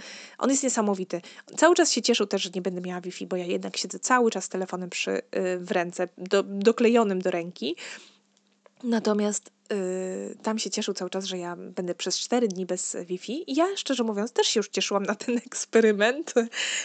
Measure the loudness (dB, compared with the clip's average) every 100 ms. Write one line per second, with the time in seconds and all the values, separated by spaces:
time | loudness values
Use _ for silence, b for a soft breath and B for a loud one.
0 | B B B B 2 2 2 2 2 0
1 | -2 -6 B B B 4 6 8 6 4
2 | 2 2 2 -2 -2 -4 -4 -4 -6 -8
3 | -8 -10 -6 -4 -2 -2 -4 -6 -8 -6
4 | 2 4 4 2 -6 -6 -4 -4 -6 -4
5 | -2 -2 -2 -2 -2 -2 -2 -2 -2 -4
6 | -6 -6 0 2 2 2 2 6 6 6
7 | 4 2 0 -2 -4 -8 -8 -8 B B
8 | B B _ _ _ _ _ _ -2 0
9 | 2 2 2 -2 -8 _ _ -4 -2 -2
10 | -4 -6 -8 -6 -4 -2 -2 -4 -2 -4
11 | -4 -4 -4 -6 -6 -8 -10 -6 -4 -4
12 | -4 -4 0 2 2 0 -4 -4 -4 -6
13 | -6 -8 -6 -8 -4 0 2 0 -2 0
14 | 0 0 -2 2 2 2 0 -2 0 0
15 | 0 -4 -2 -2 -2 -10 2 4 6 6
16 | 4 2 0 0 0 B B B